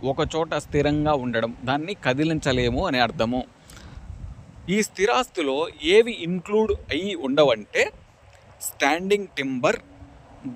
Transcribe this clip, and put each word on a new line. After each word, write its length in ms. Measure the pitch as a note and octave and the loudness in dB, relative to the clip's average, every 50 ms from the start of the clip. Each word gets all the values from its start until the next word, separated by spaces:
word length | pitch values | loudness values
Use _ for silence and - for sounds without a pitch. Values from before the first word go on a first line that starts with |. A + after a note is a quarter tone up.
| A#2+ | -4
ఒక 140 | C3+ C3 E3 D3+ - - | -4 -2 0 -2 -2 0
చోట 200 | D#3+ E3 D#3+ E3+ | -2 -2 -2 -2
స్థిరంగా 580 | D3+ - - - D3 C#3 D3 D3 D3+ D3+ D3+ D3+ | -4 -4 -2 0 2 2 2 2 2 2 2 2
ఉండడం, 440 | C3+ B2 B2 A#2 A2+ A2+ A#2 A#2+ - B2 | 2 0 -2 0 0 -2 -2 -4 -6 -2
దాన్ని 300 | B2+ C#3 D3 D#3 - G#2 | -2 -2 -2 -2 -6 -8
కదిలించలేము 920 | - - C3+ B2+ C#3 D#3 E3 D#3+ D3+ - C#3+ B2+ B2+ B2 A#2+ B2 C#3 - | -4 -2 0 0 2 0 0 0 0 0 0 0 2 2 2 0 0 0
అనే 120 | E3+ C#3 B2+ | 0 2 2
అర్థము. 440 | A#2+ A2+ - - A2+ A#2 B2 B2+ - - - - - - - - - - - - - - - - - - - - - - - - - E3+ | 2 2 2 0 -2 0 0 -4 -4 -8 -14 -20 -20 -20 -20 -20 -18 -18 -18 -16 -16 -16 -14 -14 -14 -14 -16 -18 -20 -20 -20 -12 -4 -2
ఈ 140 | F#3+ G#3+ G3+ | 0 0 0
స్థిరాస్తిలో 840 | - - E3 F#3+ A3+ A#3+ B3 B3 - - F#3 D3+ C3+ C3 D3 E3 - - - C#3+ | -2 -2 -2 0 2 2 0 -2 -2 -4 -4 -2 -2 0 -2 -2 -4 -6 -4 0
ఏవి 280 | D#3+ G3 A3 A#3 A#3+ | 6 6 6 6 4
ఇంక్లూడ్ 600 | G#3+ - E3+ E3 F3+ F3+ - G3+ G#3 A3 A3 G3+ | -2 -6 -4 -4 -4 -4 -4 0 2 2 2 2
అయి 440 | G3+ - - - C3+ D#3+ F#3 G#3 F#3+ | 0 -4 -4 -4 -4 -4 -2 -4 -4
ఉండవంటే 760 | E3 C#3+ B2+ C#3 D#3 D3 C3+ A2+ G#2+ G2+ - - F#3+ C4 G#4 - - - - _ _ - - - - - - - - | -4 -2 0 4 6 6 6 4 2 -2 -2 0 0 0 0 -2 -10 -20 -20 _ _ -20 -20 -20 -20 -20 -20 -20 -14
స్టాండింగ్ 680 | - - - - D3 C#3 D3+ E3+ F#3 G3 G#3 G3+ G3 - - | -14 -12 -4 0 2 2 2 0 2 2 0 0 0 -4 -6
టింబర్, 380 | - C3+ C3+ C3 B2 C3+ F3+ A#3 - - - - - - - - - - - - - - C3+ A#2+ | -6 -4 -4 -2 0 0 0 0 0 -6 -16 -20 -20 -20 -20 -20 -20 -20 -20 -20 -14 -12 -4 2